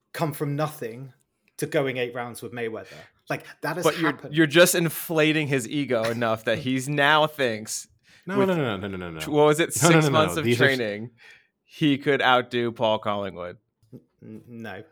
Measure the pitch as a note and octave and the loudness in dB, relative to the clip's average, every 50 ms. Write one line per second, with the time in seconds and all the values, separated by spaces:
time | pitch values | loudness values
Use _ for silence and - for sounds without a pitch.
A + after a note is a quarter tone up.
0 | _ _ _ - E3+ D#3 D3 - D#3 D3 C#3+ C#3+ D#3 D3 D3+ - B2+ A2+ A2 B2 | _ _ _ -4 -4 -4 -2 -4 -6 -6 -4 -4 -4 -6 -6 -10 -10 -12 -10 -12
1 | C3+ C3 - _ _ _ _ _ _ _ _ - - D3 - D#3+ C#3 C3+ B2 B2+ | -16 -18 -20 _ _ _ _ _ _ _ _ -10 -10 -2 -2 0 0 0 -2 -2
2 | B2 B2 B2 B2+ A#2+ A#2+ A2+ - - A#2 A#2 B2 A#2 A2+ G#2+ G#2 G2 - - - | -4 -4 -4 -8 -10 -10 -12 -12 -14 -12 -8 -8 -8 -6 -8 -10 -12 -14 -18 -20
3 | - - _ _ _ _ D3 B2+ - - - _ - D3 D#3 E3+ E3+ D#3+ D3 E3+ | -20 -20 _ _ _ _ -8 -8 -8 -14 -20 _ -8 -6 -6 0 0 0 0 2
4 | D#3+ D#3 C#3 - - C3+ D3 D#3 E3 D3+ C3+ E3 F3 E3+ - E3+ E3+ D#3+ - - | -2 -2 -2 -4 -10 -6 2 2 2 4 8 8 8 8 6 2 0 -2 -2 -4
5 | - - E3+ D#3+ D#3 D#3 D3+ D#3 D3+ C3+ C#3+ C3+ A2 G#2+ - D3 C#3+ A#2 B2 A2+ | -8 -2 0 2 4 4 4 2 0 0 0 0 -2 -2 -4 -4 -2 0 0 0
6 | A2 A2+ A#2 A#2 A#2+ A2+ A2 A2 - - A2+ - D3 B2+ C3 C3 B2 C#3 D3 C#3+ | 0 0 -2 0 0 0 0 0 0 0 -2 0 0 -2 -2 -2 -2 -2 0 2
7 | C#3 C#3+ D#3 D#3 D3+ D3+ D3+ - C3+ A#2+ A2 G#2+ A2 - - - - - _ _ | 4 4 6 4 4 2 0 -2 -2 -2 -2 -4 -8 -10 -10 -10 -10 -14 _ _
8 | _ _ _ _ _ E3+ F#3 G3+ G3 F#3+ F#3 E3 C#3+ A#2+ G#2 F#2 G2 G2+ F#2+ F#2 | _ _ _ _ _ -4 0 0 2 2 2 0 0 -2 -2 -4 -6 -6 -8 -8
9 | F2+ F2 E2 D#2+ D#2 - D3 D3 D3 D3+ D3+ D3 E3+ - - A2+ C3+ F3 E3+ D#3+ | -8 -10 -8 -8 -8 -2 2 4 6 6 6 4 2 -2 0 2 4 6 6 6
10 | D#3 D3 - D#3 - - F2 E2+ - A#2 A#2+ A2+ C#3+ C#3 C3+ B2+ A#2+ G#2+ G#2 G#2 | 4 4 4 2 2 2 0 -2 0 0 2 2 4 2 2 0 -2 -4 -6 -8
11 | A2 B2 - _ - - - _ _ _ _ _ _ _ - - D#3+ D3+ C#3 C3 | -10 -12 -14 _ -20 -20 -20 _ _ _ _ _ _ _ -8 -2 0 0 0 0
12 | C#3+ D3 C#3 C3 - B2+ B2+ B2 B2 B2 - A#2+ A#2+ A#2+ A2+ - A#2+ A2 G#2+ G#2+ | 0 0 0 2 4 4 4 4 2 0 -2 -2 -2 -2 -2 0 0 0 0 0
13 | - A2 G#2 G#2 G2+ G2 E2+ F2 F2 F2+ - A#2 _ _ _ _ _ _ - C3 | 0 -4 -4 -4 -4 -6 -8 -10 -12 -12 -12 -16 _ _ _ _ _ _ -20 -20
14 | - _ _ _ A#2 A2+ A2 G#2+ G#2+ A2+ A#2+ A2+ A2+ G#2+ F#2+ G2 A2 - | -20 _ _ _ -20 -20 -20 -20 -20 -18 -18 -14 -14 -14 -14 -14 -16 -20